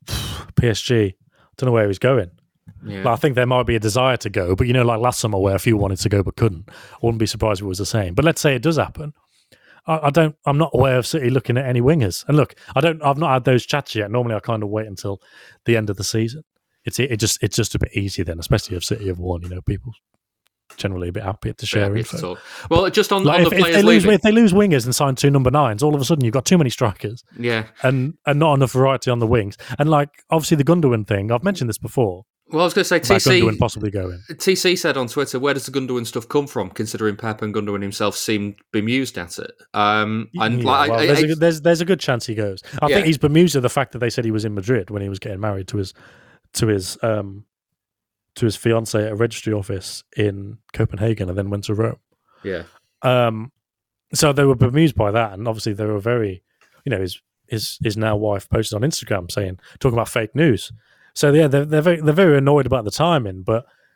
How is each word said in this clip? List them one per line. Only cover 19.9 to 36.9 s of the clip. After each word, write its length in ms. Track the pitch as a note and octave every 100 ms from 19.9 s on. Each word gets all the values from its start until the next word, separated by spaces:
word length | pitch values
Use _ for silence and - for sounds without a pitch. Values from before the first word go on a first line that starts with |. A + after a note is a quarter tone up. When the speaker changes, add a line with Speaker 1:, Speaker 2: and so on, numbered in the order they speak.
| A2+ _ _ _ _ _ _ _ -
Speaker 1:
generally 320 | G2 F#2 F2
a 40 |
bit 100 | F#2
happier 300 | G2+ G#2 A2+
to 100 | G#2+
Speaker 2:
Bit 60 | A2
Speaker 1:
share 140 | G#2+
Speaker 2:
happier 140 | G2+ G#2
Speaker 1:
info. 180 | - E2+
Speaker 2:
to 60 |
talk. 180 | F2 F2+ - - -
Well, 200 | E3 F#3
just 220 | G#3 G3+
on, 120 | G3
Speaker 1:
Like, 160 | E3 E3+
Speaker 2:
on 20 |
Speaker 1:
if, 60 | E3+
Speaker 2:
the 60 | F#3
Speaker 1:
if 40 |
Speaker 2:
players 140 | E3+ E3
Speaker 1:
they 60 |
lose, 220 | G3+ A3
Speaker 2:
leaving. 100 | F#3+
Speaker 1:
if 80 | G3+
they 100 | A3
lose 200 | A3 A3+
wingers 320 | F3+ G#3 C#3+
and 100 | A#2
sign 200 | B2 C#3+
two 160 | C3 C#3+
number 200 | C#3 B2+
nines, 320 | C3+ C3+ G#2+
all 120 | D3
of 60 | D3
a 40 |
sudden 200 | B2+ E3
you've 100 | A#2+
got 100 | B2+
too 140 | - F#3
many 120 | C#3
strikers. 540 | - A#2 G2 G#2+ A#2 _ -
Speaker 2:
Yeah. 280 | A#2+ A2+ A2 -
Speaker 1:
And, 320 | C3 C3+ C3 - -
and 120 | C#3+
not 140 | D#3+
enough 180 | C#3 C3+
variety 380 | B2+ C3+ C3 -
on 100 | A#2+
the 60 | A2+
wings. 300 | A#2+ G2+ - - -
And, 100 | D3
like, 220 | D3+ C#3+ _ _
obviously 260 | E3 D3 D#3+
the 80 |
Gundogan 420 | C3+ F3 D3 A#2 G#2
thing, 240 | G2+ G2+
I've 140 | A#2
mentioned 240 | F3 F#3 B2
this 80 | G#2
before. 460 | A2 - A2+ F2+ - _ _
Speaker 2:
Well, 140 | D#3
I 20 |
was 100 | F3
gonna 100 | G3
say, 140 | F#3+ E3+
Speaker 1:
About 100 | -
Speaker 2:
T 100 | G3
C, 220 | C3+ A#2+
Speaker 1:
Gundogan 180 | A2+ G#2
possibly 320 | A#2 G#2+ G#2
going. 320 | G2 F#2 F2+ - E3
Speaker 2:
T 160 | -
C 220 | F#3 F#3 F3+
said 200 | E3+ C3+
on 120 | B2
Twitter, 320 | D3 C3+ C3
"Where 120 | C#3
does 140 | C#3 -
the 60 |
Gundogan 340 | C3+ C3 B2 A2+
stuff 220 | E3 -
come 180 | D3 C#3+
from, 240 | B2 F#2
considering 460 | - A2